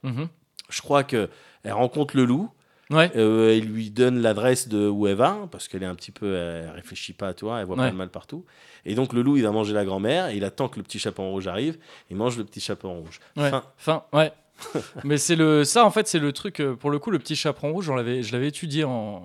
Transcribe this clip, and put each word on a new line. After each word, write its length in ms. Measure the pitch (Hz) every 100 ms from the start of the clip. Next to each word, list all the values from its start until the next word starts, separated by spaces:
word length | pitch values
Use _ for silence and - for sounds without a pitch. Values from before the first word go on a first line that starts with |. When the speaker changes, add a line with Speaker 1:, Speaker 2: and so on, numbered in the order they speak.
Speaker 1:
Mhm. 240 | 135 123 165 - _ - -
Speaker 2:
Je 120 | -
crois 220 | - 143
que 260 | 135 120 92 - - _
elle 100 | 101
rencontre 420 | 101 123 151 143 135
le 100 | 123
loup. 240 | 131 226 - _ _ -
Speaker 1:
Ouais. 220 | 151 170 120
Speaker 2:
Euh, 360 | 110 110 110 110
elle 80 | 107
lui 240 | 110 110
donne 320 | 104 127 127
l'adresse 480 | 113 104 120 127 123
de 180 | 107 104
où 200 | 101 104
elle 80 | 98
va, 240 | 139 208 196
parce 160 | 85 -
qu'elle 160 | 95
est 40 | 92
un 80 | 90
petit 160 | -
peu, 260 | - 104 92
elle 320 | 85 85 82
réfléchit 420 | 87 - - -
pas, 220 | 92 98
tu 100 | 90
vois, 160 | 107 117
elle 60 | 95
voit 100 | 127
pas 80 |
Speaker 1:
Ouais. 80 | 131
Speaker 2:
le 60 | 92
mal 100 | 92
partout. 360 | - - 160 180 _ - - -
Et 100 | 107
donc 160 | 127
le 100 | 120
loup, 140 | 139 143
il 80 |
va 80 | 110
manger 220 | 107 104
la 100 | 104
grand-mère, 440 | 98 95 104 160 180
et 80 | 104
il 80 | 98
attend 240 | - 131
que 80 | -
le 60 |
petit 160 | 95 107
chaperon 320 | 110 98 95
rouge 160 | 95 95
arrive, 300 | 90 143 165 - - -
il 60 | 92
mange 220 | 120 120
le 80 | 104
petit 160 | -
chaperon 380 | - 101 95 87
rouge. 180 | 82 - - -
Speaker 1:
Ouais. 140 | 147
Speaker 2:
Fin. 140 | 135 - _
Speaker 1:
Fin, 260 | - 160 -
ouais. 180 | 143 156 - _ - -
<laughs> 300 | 143 107 -
Mais 160 | 139 147
c'est 160 | - 170
le, 280 | 160 151 143
ça, 200 | 233 220
en 60 |
fait, 160 | 220 214
c'est 100 | 165
le 140 | 147
truc, 280 | 139 208 -
euh, 120 | 143 120
pour 140 | 143
le 80 | 143
coup, 140 | 185
le 80 | 180
petit 160 | - 151
chaperon 380 | 156 139 147
rouge, 160 | 165 170
on 40 | 131
l'avait, 280 | 117 127
je 100 | 110
l'avais 140 | 123 139
étudié 380 | 147 170 143 151
en, 380 | 123 107 101